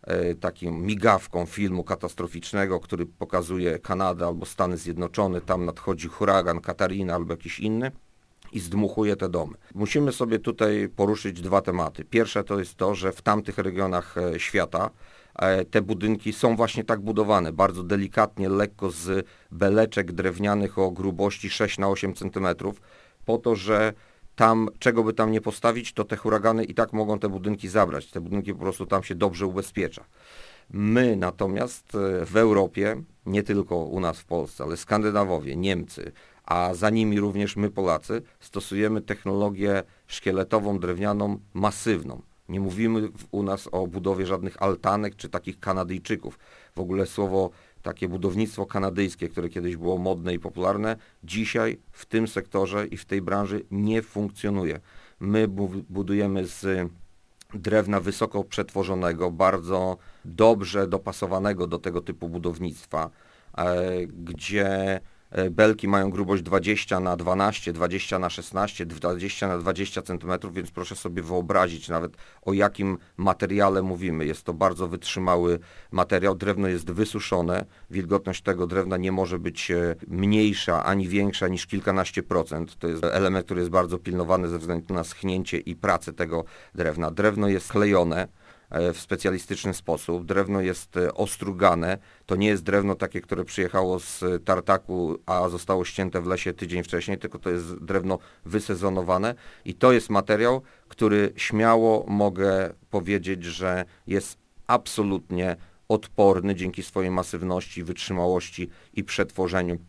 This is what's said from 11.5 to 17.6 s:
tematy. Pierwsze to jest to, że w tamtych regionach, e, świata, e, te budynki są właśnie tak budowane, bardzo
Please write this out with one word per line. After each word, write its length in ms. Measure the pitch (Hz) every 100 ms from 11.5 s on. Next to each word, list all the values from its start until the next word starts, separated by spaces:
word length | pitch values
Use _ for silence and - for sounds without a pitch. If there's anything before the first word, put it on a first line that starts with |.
| 98
tematy. 440 | 95 90 78 -
Pierwsze 400 | 78 113 110 104
to 140 | 95 101
jest 160 | 90
to, 200 | - 95
że 180 | 98 95
w 100 | 90
tamtych 360 | - 107 104 98
regionach, 600 | 95 90 95 90 - -
e, 220 | 90 85
świata, 500 | - 101 82 82 104 - - - _
e, 300 | - 95 95
te 180 | 90 110
budynki 500 | 101 98 107 104 107
są 240 | 104 123 113
właśnie 280 | 113 -
tak 160 | 107 110
budowane, 520 | 101 104 107 101 82
bardzo 300 | 80